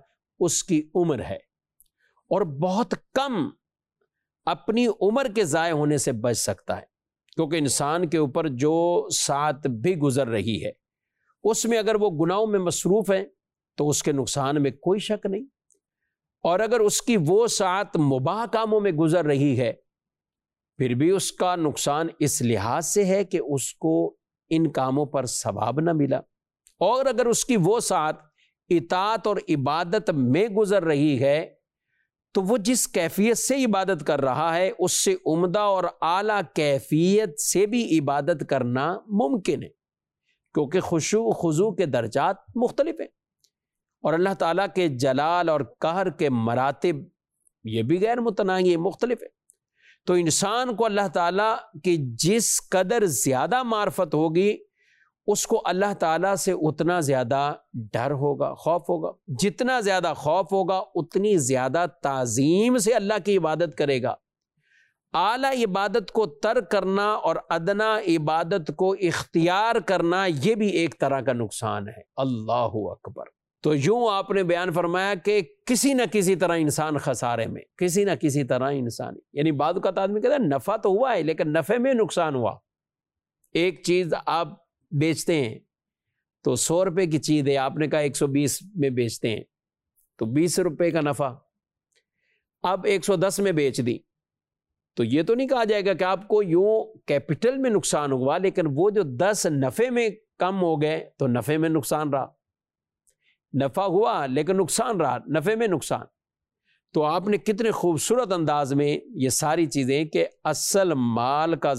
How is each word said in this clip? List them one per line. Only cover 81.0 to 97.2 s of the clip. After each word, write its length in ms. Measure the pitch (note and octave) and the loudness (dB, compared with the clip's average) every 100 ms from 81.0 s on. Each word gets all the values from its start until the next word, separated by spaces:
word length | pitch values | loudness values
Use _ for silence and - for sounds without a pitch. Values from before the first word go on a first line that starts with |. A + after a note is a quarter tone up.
| C4 | 2
ہے 100 | G#3 | 0
لیکن 280 | D3+ D#3 D#3 | 0 -2 0
نفع 240 | D#3+ D#3+ A#3+ | 0 0 0
میں 160 | B3+ | 2
نقصان 420 | B3 F#3 - D#3+ C3+ | 2 2 0 0 0
ہوا۔ 200 | A2 - _ _ _ _ _ _ _ _ _ D#3+ | -2 -4 _ _ _ _ _ _ _ _ _ 0
ایک 260 | F3+ D3 | 0 0
چیز 300 | - F3+ E3+ D3 - | 0 0 0 -2 -2
آپ 320 | D#3+ E3 - _ _ _ | -2 -4 -8 _ _ _
بیچتے 440 | D3 D#3+ D#3 - D#3+ | 0 0 0 0 0
ہیں 220 | A#2 - - _ _ _ _ _ _ _ - | -2 -6 -18 _ _ _ _ _ _ _ -2
تو 100 | B2 | -2
سو 260 | - E3 F#3+ | 0 0 0
روپے 200 | E3+ F3+ | 0 0
کی 120 | D3+ | 0
چیز 280 | - D3+ C#3+ | 0 0 2
ہے، 100 | C#3 | 0
آپ 180 | C3+ D3 | 0 -2
نے 100 | D3+ | 0
کہا 120 | D#3 | 0
ایک 160 | D3 - | 0 -2
سو 100 | C#3+ | 0
بیس 280 | C#3 C#3+ - - G3 | 0 0 -4 -8 -4
میں 140 | C#3 | -2
بیچتے 380 | B2 A#2 - A#2+ | 0 -2 -2 -4
ہیں 140 | G#2 - _ _ _ _ _ _ - | -4 -8 _ _ _ _ _ _ -8
تو 60 | A2+ | -2
بیس 300 | C3+ E3+ F#3+ | 0 0 0
روپے 300 | F3+ C#3 E3+ | -2 0 0
کا 100 | D#3+ | 0
نفع، 280 | D3 C#3 C#3 B2 _ _ _ _ _ _ _ _ _ _ _ _ | -2 -2 -4 -6 _ _ _ _ _ _ _ _ _ _ _ _
اب 220 | F3 F#3+ G#3 | -4 -2 0
ایک 200 | G3 G3 | 0 0
سو 100 | F#3 | 2
دس 220 | F#3+ G3 | 0 0
میں 120 | G3 | 0
بیچ 300 | D#3 C#3 C3 B2 | 2 0 0 -2
دی 120 | A2 - _ _ _ _ _ _ _ _ - | -4 -8 _ _ _ _ _ _ _ _ -4
تو 60 | |
یہ 200 | A#2 C#3+ | 0 0
تو 120 | E3+ A#3+ | 2 0
نہیں 120 | C4 | 2
کہا 160 | B3+ | 0
جائے 220 | A3+ G#3 F#3+ | 2 2 0
گا 80 | |
کہ 100 | E3+ F#3 | 0 0
آپ 220 | F#3+ G#3 | -2 0
کو 140 | G#3+ | 0
یوں 300 | G3 E3+ G#3 A3 - - - | 2 4 4 2 -2 -8 -2
capital 500 | C#3+ | -2